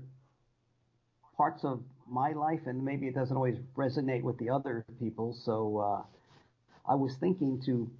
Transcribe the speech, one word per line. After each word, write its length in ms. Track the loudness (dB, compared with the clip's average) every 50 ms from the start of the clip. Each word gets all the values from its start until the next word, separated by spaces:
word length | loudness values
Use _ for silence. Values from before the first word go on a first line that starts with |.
| -8 -14 -20 -20 _ _ _ _ _ _ _ _ _ _ _ _ _ _ _ _ _ _ _ _ -20 -6 _
parts 260 | 2 2 2 2 0 -4
of 180 | -2 -2 -4 -8 -12 -18 -20 -12
my 240 | -6 -2 0 0 0 0
life, 280 | 0 0 0 0 0 -2
and 180 | -4 -4 -2 -2
maybe 240 | -2 -2 -2 -2
it 80 | -2 0
doesn't 200 | 0 0 0 2
always 220 | 2 2 2 0 -2 -6 -6 -2
resonate 460 | 0 0 0 2 0 2 2 2 0
with 160 | 0 -2 -2
the 120 | -2 0 2
other 360 | 2 2 2 0 -2 -4 -4 -8 -8 -4
people. 340 | -4 -4 -2 -2 -4 -4 -4
So, 440 | -4 -2 0 0 2 2 0 0
uh, 240 | 2 2 2 0 -2 -4 -8 -18 -20 _ -20 -20 -20 -20 _ _ _ _ _ -20 -4 0
I 80 | 2 2
was 200 | 4 2 0 0
thinking 440 | 0 2 2 2 4 2 2 0 0 2
to, 240 | 2 2 2 2 -2 -6